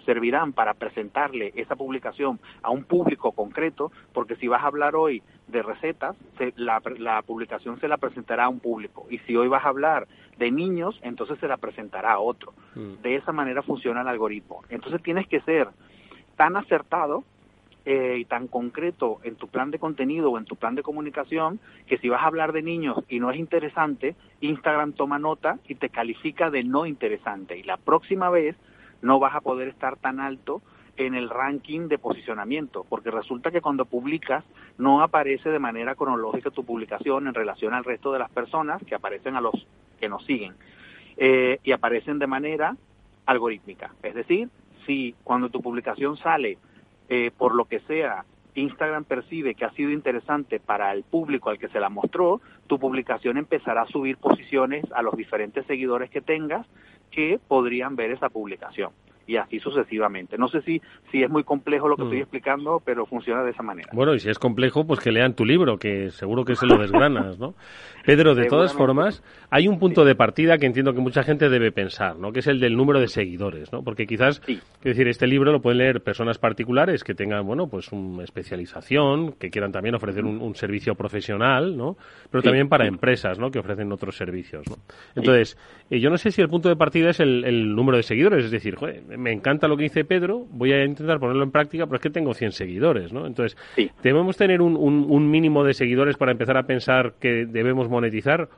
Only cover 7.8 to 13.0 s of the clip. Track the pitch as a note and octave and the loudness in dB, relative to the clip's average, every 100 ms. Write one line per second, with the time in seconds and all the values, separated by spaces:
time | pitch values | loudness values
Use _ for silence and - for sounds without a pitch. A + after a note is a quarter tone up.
7.8 | D3+ D3+ C3+ C3 A2+ A#2 B2 B2 B2 A2 | -4 -4 -4 -8 -6 -2 0 -2 -6 -6
8.8 | G#2 - - A#2 - A#2 B2 C3+ C#3+ C3+ | -8 -16 -14 -12 -4 0 2 0 0 0
9.8 | D3+ D3 - _ _ - A#2+ C3+ F#3 F3 | 0 -2 -4 _ _ -6 -2 -2 -2 -4
10.8 | F3 A3 B2 A#2+ G#2 - D3+ B2+ A2 A2 | -6 -8 -12 -10 -10 -8 -6 -6 -8 -14
11.8 | G#2+ F#2+ G#2+ G#2 A2 A#2+ - _ _ B2+ | -14 -6 -2 0 0 -4 -10 _ _ -16
12.8 | G#2 G2 | -16 -10